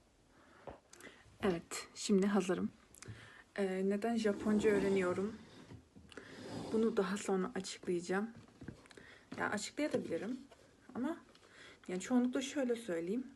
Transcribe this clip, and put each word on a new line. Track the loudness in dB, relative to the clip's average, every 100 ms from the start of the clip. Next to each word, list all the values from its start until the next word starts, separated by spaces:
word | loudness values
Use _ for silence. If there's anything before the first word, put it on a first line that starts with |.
| _ _ _ -20 -20 -18 -16 -18 _ -20 -20 -20 -20 0
Evet, | 2 2 -2 -10 -10 -8
şimdi | 4 6 6
hazırım. | 4 2 0 0 -4 -20 -18 -16 -16 -16 -20 -10 -2
Ee, | 0 0 0
neden | 0 0 2
Japonca | 2 2 2 4 6
öğreniyorum? | 4 4 4 2 0 -2 -6 -16 -20 -18 -20 -20 -20 -20 -18 -16 -14 -10 -8 -2
Bunu | 2 4 4
daha | 2 0
sonra | 0 0 0 -4
açıklayacağım. | -8 -8 -2 -2 0 -2 -2 -8 -20 -14 -14 -14 -20 -20 -20 -20 -14 -4
Ya, | -2
açıklayabilirim | -2 -4 -2 0 0 -2 -4 -4 -6 -10 -20 -20 -20 -12 -6
ama | -4 -6 -12 -20 -20 -20 -20 -18 -8
yani | -6
çoğunlukla | 2 4 4 0
şöyle | -2 -2 0 0
söyleyeyim. | -2 -4 -2 -2 -4